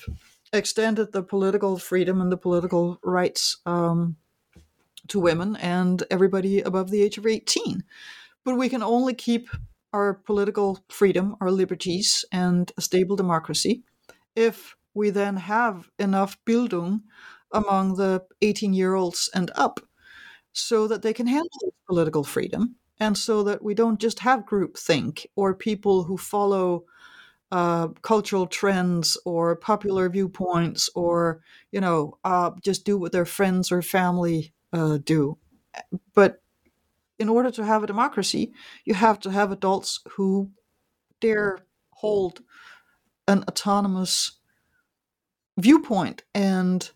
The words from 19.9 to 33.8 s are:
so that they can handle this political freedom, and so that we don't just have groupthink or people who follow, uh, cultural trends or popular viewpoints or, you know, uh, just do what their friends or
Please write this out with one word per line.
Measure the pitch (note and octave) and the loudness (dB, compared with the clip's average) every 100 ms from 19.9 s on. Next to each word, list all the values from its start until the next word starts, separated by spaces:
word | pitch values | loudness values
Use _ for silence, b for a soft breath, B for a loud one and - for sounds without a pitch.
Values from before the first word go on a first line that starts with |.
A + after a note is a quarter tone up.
| B B B B B _ | B B B B B _
so | - - A3+ G#3+ | -10 -2 0 0
that | G#3+ | -2
they | A3 | -2
can | A3 A#3+ | -2 0
handle | C#4+ E4+ - | 0 -2 -6
this | F#4+ - - | -10 -10 -2
political | F3 D#3+ D3+ | 0 2 0
freedom, | C#3+ - - E3 A#3 - _ - | -2 -4 -4 -2 -4 -4 _ -4
and | G#3+ G3+ | -2 0
so | - G#3+ | 0 0
that | G3+ G#3 | 0 -2
we | G#3+ | -2
don't | G3+ A#3 G#3+ | 0 2 2
just | A3+ - | -2 0
have | A#3 C4 - | 2 2 0
groupthink | G3+ E3 - - D#3 D#3 D#3 - - | -2 -2 -4 0 0 0 -8 -8 -2
or | F#3+ | 0
people | F#3+ A3+ G3+ G3+ F#3+ | 0 -4 -2 2 2
who | E3+ F#3 | 0 -6
follow, | - G#3 G3+ G3 F#3 F3 F3 B B B B B _ | -4 0 2 2 0 -2 -6 B B B B B _
uh, | F3+ E3+ E3+ E3 - | 0 2 2 -2 -6
cultural | - A3 G3+ G3 F3+ | 0 0 2 -2 -2
trends | - G3 F#3+ F3+ F3 E3 - | -2 0 2 0 0 0 -4
or | - E3+ E3+ E3+ | -4 0 0 0
popular | - G#3 G3+ F#3+ F#3 | 0 -2 0 0 0
viewpoints | F#3 F#3+ - F#3 E3+ E3 - - | 0 -2 -4 -2 0 -2 -2 -6
or, | - E3+ E3+ E3+ E3 b b b | -2 0 2 0 -2 b b b
you | G3 | -4
know, | F#3 E3 D3 - | 0 0 -2 -6
uh, | F#3 F3+ F3 F3+ | -2 0 0 -2
just | G3 F#3 | -4 -2
do | - G3+ | -2 -2
what | E3+ | 0
their | F3+ | -2
friends | E3+ - G3 F#3 F3+ | -2 0 2 2 0
or | F3+ | -2